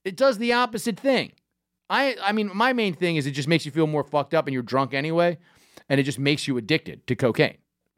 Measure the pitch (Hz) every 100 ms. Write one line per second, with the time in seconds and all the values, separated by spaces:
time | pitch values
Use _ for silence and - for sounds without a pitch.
0 | 196 185 269 208 233 240 247 220 240 185
1 | 277 233 120 - _ _ _ _ - 220
2 | 277 214 196 214 208 190 254 247 208 143
3 | 175 160 139 139 139 165 151 151 156 147
4 | 135 147 139 160 143 131 117 131 135 139
5 | 151 165 175 170 _ _ _ - - 139
6 | 139 135 139 147 - 123 107 156 - -
7 | - 123 123 110 135 - _ _ _